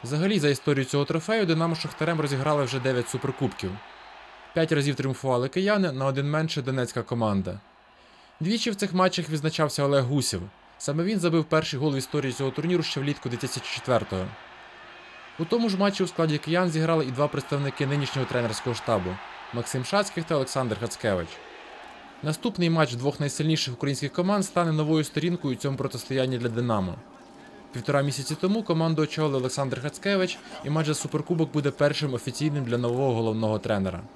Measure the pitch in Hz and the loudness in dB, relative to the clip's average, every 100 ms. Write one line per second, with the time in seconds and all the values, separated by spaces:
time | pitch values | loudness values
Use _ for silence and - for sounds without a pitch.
0 | 120 151 185 208 147 135 - 139 131 143 | -2 0 2 4 4 2 2 2 2 0
1 | 143 160 160 226 190 165 165 165 156 - | 0 -2 0 0 2 2 2 -2 -6 -4
2 | 160 165 147 135 139 147 131 131 123 123 | -2 0 0 0 2 2 2 0 0 0
3 | 117 127 139 127 131 - 95 98 - - | 0 -2 -4 0 -2 -2 -6 -6 -14 -20
4 | - - - - - - 160 151 143 131 | -20 -20 -20 -20 -6 0 2 2 2 0
5 | 135 127 135 123 131 - 190 208 185 131 | -2 -2 2 2 2 0 2 4 2 2
6 | 135 135 143 151 160 151 131 131 123 - | 0 0 0 0 0 -2 -2 0 -2 -2
7 | 110 120 110 98 92 95 - - - - | -2 0 2 2 0 -6 -12 -20 -20 -20
8 | - - - - 160 226 240 202 208 180 | -20 -20 -20 -6 -2 0 0 -2 -2 4
9 | 185 185 156 156 151 156 151 - 143 143 | 4 2 -2 -2 -2 2 0 2 4 4
10 | 123 143 120 92 95 - - - - 147 | 4 2 0 -2 -6 -14 -20 -10 -4 0
11 | 175 214 170 165 151 156 156 135 151 135 | 0 2 2 2 4 2 0 0 0 0
12 | 127 147 135 120 139 131 160 175 156 - | -2 -2 -2 -2 -2 -2 0 2 0 -2
13 | 139 143 131 120 135 - - - - 120 | -2 -2 -4 -4 -4 -6 -8 -8 2 2
14 | 104 95 92 101 - - - - - - | 2 -4 -4 -8 -18 -20 -20 -20 -20 -20
15 | - - - - 165 240 233 190 202 196 | -20 -20 -20 -8 0 2 2 2 2 2
16 | 180 - 165 151 151 170 185 160 160 165 | -2 2 2 2 0 2 2 2 2 2
17 | 135 127 147 151 - 143 139 - 139 143 | 2 0 0 0 -2 -2 -2 -2 0 0
18 | 139 139 127 123 120 110 - 117 - 110 | 0 -2 0 0 0 -2 -4 -4 0 0
19 | 90 92 - - - 117 120 135 123 196 | 0 -6 -10 -16 -8 -6 -4 -4 0 0
20 | 202 - 160 156 131 139 127 107 110 - | 0 -4 0 0 0 0 0 -2 -4 -2
21 | 113 92 82 - - - - - - - | 0 0 -2 -10 -18 -18 -18 -18 -18 -18
22 | - - 147 151 - - 175 165 147 123 | -20 -8 -4 -2 -2 0 2 4 4 2
23 | 135 147 143 - 151 160 - 120 139 135 | -2 0 -4 0 2 2 0 -2 -2 -2
24 | 143 - 180 208 190 - 170 156 151 160 | -4 -2 0 2 0 0 2 2 2 2
25 | 147 - 170 170 143 123 143 135 135 123 | 2 0 0 0 -2 -2 -2 -2 -4 -4
26 | - 131 131 127 117 113 120 107 92 82 | -4 0 0 0 -2 0 0 2 0 -4
27 | - - - - - - - 127 113 143 | -12 -20 -20 -20 -20 -20 -16 -10 0 2
28 | 143 135 135 156 185 214 214 165 165 160 | 2 -2 -6 -2 0 0 2 2 2 2
29 | 151 - 156 135 127 127 135 131 139 - | 0 0 0 2 0 -2 -4 -2 -6 -4
30 | 196 196 185 - - - 135 156 151 151 | 0 2 2 -2 -10 -12 -2 0 2 0
31 | - 151 147 170 160 151 143 135 147 131 | -2 -4 0 0 2 2 0 2 2 2
32 | 151 123 - 117 151 147 123 120 123 123 | -2 -2 -4 -2 0 0 0 0 0 2
33 | 135 117 113 110 110 107 104 104 95 90 | 2 2 2 2 2 0 0 0 0 -2
34 | 98 | -12